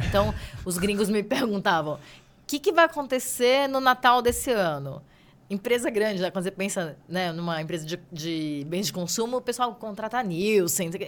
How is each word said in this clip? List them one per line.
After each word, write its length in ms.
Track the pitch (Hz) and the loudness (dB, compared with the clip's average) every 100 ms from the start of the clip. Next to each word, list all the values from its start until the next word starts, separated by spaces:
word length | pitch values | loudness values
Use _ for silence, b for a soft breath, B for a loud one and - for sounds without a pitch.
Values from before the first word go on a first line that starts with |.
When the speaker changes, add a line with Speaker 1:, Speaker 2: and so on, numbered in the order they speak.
| - | 0
Speaker 1:
Então, 260 | 202 202 - - | 2 2 0 -8
Speaker 2:
<laughs> 160 | - | -10
Speaker 1:
os 120 | - 175 | -6 -2
gringos 300 | 202 202 208 | 0 2 2
me 120 | 214 | 0
perguntavam, 720 | 202 262 254 202 202 170 151 | 0 0 0 0 2 2 0
"O 40 | 147 B B B B - | -6 B B B B -8
que 120 | - | -4
que 140 | - | 0
vai 140 | 339 330 | 6 6
acontecer 840 | 302 269 254 - - 247 269 277 | 4 -2 -2 -2 2 4 4 4
no 120 | 269 | 2
Natal 400 | 262 254 262 247 | 4 4 6 6
desse 280 | 240 240 - | 4 0 0
ano?" 520 | 226 175 147 139 - - b b b - | 2 2 0 -6 -12 -14 b b b -8
Empresa 400 | 196 226 240 240 | -6 0 0 2
grande, 320 | 226 214 190 | 0 0 0
né? 80 | 180 | -2
Quando 140 | 190 | -2
você 60 | 180 | -4
pensa, 440 | 190 196 190 165 143 - | -2 -4 -2 -4 -8 -8
né, 240 | 175 180 | -4 -2
numa 280 | 165 170 160 | -2 -4 -4
empresa 240 | 156 175 | -4 -6
de, 140 | 156 175 - | -6 -10 -10
de 520 | 165 160 160 156 147 156 | -10 -6 -4 -4 -6 -4
bens 180 | 175 208 | -4 -4
de 60 | |
consumo, 460 | 180 170 - 226 254 | -4 -4 -2 -2 -4
o 20 | |
pessoal 320 | 247 240 247 | -4 -4 -4
contrata 420 | 220 220 202 214 240 | -4 -12 -10 -6 -4
a 60 | |
Nielsen, 640 | 220 165 202 214 170 - 170 | -4 -2 2 4 4 0 -2
não 60 | |
sei 80 | |
o 40 | 175 | -6